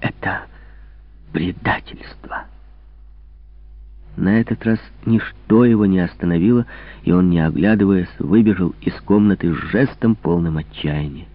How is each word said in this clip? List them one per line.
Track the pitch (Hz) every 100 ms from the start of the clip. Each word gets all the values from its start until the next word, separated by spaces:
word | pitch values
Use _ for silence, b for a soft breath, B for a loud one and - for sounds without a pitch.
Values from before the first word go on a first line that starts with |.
Это | - - - - - b b b b b - - -
предательство! | - 85 - - - - - - - - - - - - - - - - - - - - - - - - - - -
На | 90 110
этот | 113 113
раз | 113 113 - -
ништо | - 113 - - - 110
его | 123 113
не | 104 95
остановило, | 87 - 87 85 92 120 120 B B B
и | -
он, | 87 92
не | 87
оглядываясь, | 80 - 92 110 98 98 90 -
выбежал | - 98 110 95 87 -
из | - -
комнаты | - 101 104 95 87
с | 76 60
жестом, | 98 131 - 117
полным | 110 - 87 85 78
отчаяния. | 80 - 78 76 73 69 -